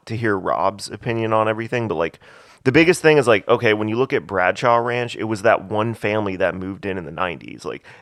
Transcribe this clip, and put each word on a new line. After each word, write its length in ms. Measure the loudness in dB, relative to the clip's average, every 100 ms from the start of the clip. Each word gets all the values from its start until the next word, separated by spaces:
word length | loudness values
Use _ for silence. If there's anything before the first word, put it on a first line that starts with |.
| -12
to 100 | -4
hear 200 | -2 -2
Rob's 540 | -2 -2 -2 -4 -10
opinion 420 | -10 -6 -4 0
on 160 | 0 0
everything, 380 | -2 -4 -4 -2
but, 80 |
like, 240 | -2 -4 -6 -20 -20 -20 -6
the 80 | 2
biggest 300 | 4 6 4
thing 160 | 6 6
is, 100 | 6
like, 180 | 4 4
okay, 280 | 2 4
when 140 | 2 0
you 80 | -2
look 180 | -2
at 120 | -2 -2
Bradshaw 500 | 0 0 2 2 2
Ranch, 400 | 0 -4 -4 -6
it 80 |
was 180 | -6 0
that 220 | 2 2
one 280 | 0 -4 -4
family 440 | -4 -2 -2 -2 -2
that 180 | -2
moved 320 | -2 -8 -8 -8
in 100 | -8
in 80 |
the 60 | -8
nineties. 560 | -6 -6 -6 -14 -14 -12
Like, 180 | -12 -16 -20